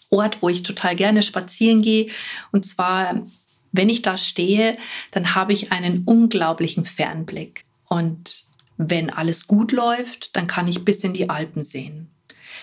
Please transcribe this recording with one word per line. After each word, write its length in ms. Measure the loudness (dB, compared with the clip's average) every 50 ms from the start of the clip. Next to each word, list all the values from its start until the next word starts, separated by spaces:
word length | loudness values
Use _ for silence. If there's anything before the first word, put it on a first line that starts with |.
| -4 0
Ort, 320 | 2 2 2 2 0 0
wo 80 | 0 0
ich 140 | 0 0
total 340 | -4 -6 -6 -2 -2 0 0
gerne 260 | 2 2 4 4 4
spazieren 600 | 4 2 0 -4 -2 -2 0 4 4 6 6 6
gehe. 260 | 6 4 4 2 2 -2 -6 -12 -12 -12 -12 -14 -6 -2
Und 120 | -2 0 0
zwar, 640 | -2 -2 -2 -2 0 0 0 0 -2 -4 -6 -6 -10 -16 _ _ _ _ _ _ _
wenn 180 | 0 2 4 4
ich 140 | 2 2
da 140 | 0 -2 -2
stehe, 600 | -2 -2 -4 -2 0 0 2 4 4 4 2 0 -4 -8 -14 -14 -14 -8 -4
dann 240 | -4 -2 0 0 0
habe 180 | 0 2 2
ich 200 | 0 0 0 -2
einen 320 | -2 -2 0 0 0 0 4
unglaublichen 800 | 6 6 6 6 4 4 2 2 0 0 0 -2 -4 -2 -4 -4
Fernblick. 800 | -4 -2 -4 -4 -2 -4 -6 -8 -8 -10 -10 -10 -12 -16 -20 -20 _ _ _ _
Und 580 | -4 -2 -2 -2 -2 -4 -6 -10 -14 -14 -14 -18 _ _ _ _ _ _ -4
wenn 320 | -2 0 0 0 -2 -4
alles 360 | -4 -4 -2 -2 -2 -2 0
gut 260 | 2 2 4 4 2
läuft, 640 | 2 2 2 2 0 -2 -4 -8 -10 -12 -10 -8 -6
dann 100 | -4 -4
kann 200 | -4 -2 -2 -2
ich 180 | -2 -2 0 2
bis 200 | 0 0 2 0
in 80 | -4
die 160 | -4 -2 -4 -4
Alpen 360 | -4 -4 -6 -6 -6 -6 -6
sehen. 460 | -6 -8 -10 -10 -12 -14 -16 -16 -18 _ _ _ -20 -20 _ -20 -20 -20 -20